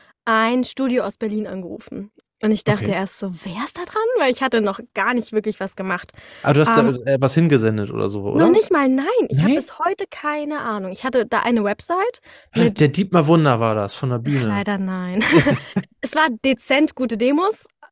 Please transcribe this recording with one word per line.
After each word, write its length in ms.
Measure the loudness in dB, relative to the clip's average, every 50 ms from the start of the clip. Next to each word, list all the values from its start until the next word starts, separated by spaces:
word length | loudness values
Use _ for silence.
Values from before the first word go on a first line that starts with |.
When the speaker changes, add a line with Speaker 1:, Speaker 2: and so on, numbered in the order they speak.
| _ _ _ _ _
Speaker 1:
ein 380 | 0 0 2 2 2 0 0 -2
Studio 400 | -4 -4 -4 -2 0 0 0 -2
aus 120 | -4 -6
Berlin 300 | -6 -6 -4 -4 -4 -6
angerufen. 640 | -6 -8 -10 -10 -10 -12 -14 -14 -14 -12 -12 -12 -14 _ _ _ _ _ _
Und 100 | 0 0
ich 120 | 0 2 2
dachte 260 | 0 0 0 0 -2
Speaker 2:
Okay. 20 |
Speaker 1:
erst 260 | -2 -2 -4 -4 -6 -8
so, 140 | -8 -8 -10 -10 -12
„Wer 200 | -12 -8 -8 -8
ist 140 | -8 -8 -10
da 60 | -12
dran?“ 180 | -8 -4 -4 -2 0 0 2
Weil 140 | 2 2
ich 100 | 2 0
hatte 180 | 0 0 0 0
noch 200 | 0 0 -2 -6 -10 -10 _
gar 200 | -2 -2 0 0
nicht 180 | -2 -4 -2
wirklich 280 | -4 -4 -2 -4 -6 -6
was 160 | -8 -10 -8
gemacht. 360 | -8 -6 -4 -6 -6 -8 -12 _ -20 -20 -20 -18 -4
Speaker 2:
Aber 120 | 0 2 4
du 60 | 4
hast 160 | 4 6 6
Speaker 1:
Ähm, 0 |
Speaker 2:
da, 360 | 6 4 4 2 -2 0 0
äh, 80 | 2 2
was 140 | 2 2 4
hingesendet 560 | 4 4 4 4 4 4 2 0 0 -2 -4
oder 180 | -2 -2 -2 -2
so, 140 | -2 -4 -4
oder? 140 | -2 2 4
Speaker 1:
noch 120 | 4 6
nicht 200 | 6 4 4 2
mal, 180 | 2 2 2 2
nein. 180 | 2 0 0 0 0 0 0 0
Ich 140 | 0 2 2
hab 60 | 2
Speaker 2:
Nee? 40 | 2
Speaker 1:
bis 240 | 0 0 -4 -6 -4
heute 280 | -4 -4 -4 -4 -8 -10
keine 500 | -12 -8 -6 -4 -4 -4 -4 -6 -6 -6
Ahnung. 320 | -6 -6 -6 -6 -6 -8
Ich 120 | -10 -8 -6
hatte 220 | -2 0 0 0
da 140 | 0 -2 -2
eine 240 | 0 2 2 2 2
Website 560 | 0 -2 -4 -4 -4 -2 -2 -2 -2 -4 -8 _ -20 -20 -20 _ _ 0
mit 260 | 2 2 2 4 4
Speaker 2:
Der 80 | 2 2
Dietmar 380 | 2 0 -2 2 2 2 4
Wunder 340 | 6 4 4 6 4 4 4
war 140 | 2 2 2
das, 200 | 0 -2 -4 -4
von 160 | -6 -4 -4
der 80 | -4 -4
Bühne. 280 | -2 -2 -2 0 0
Speaker 1:
Leider 320 | 0 -2 -2 -2 -2 -4 -4
nein. 440 | -4 -4 -6 -6 -6 -4 -4 -2
Speaker 2:
<laughs> 100 | 0 4
Speaker 1:
<laughs> 580 | 4 4 4 4 0 -2 -4 -6 -6 -6 -6 -6 _ _
Es 120 | -8 -4 0
war 140 | 0 0 0 0 -2 0
dezent 500 | 0 0 0 0 0 2 2 2 0 -2
gute 240 | -4 -6 -4 -2 -2
Demos, 480 | 0 0 2 2 0 -2 -2 -4 -10 -14 _ _ -20 _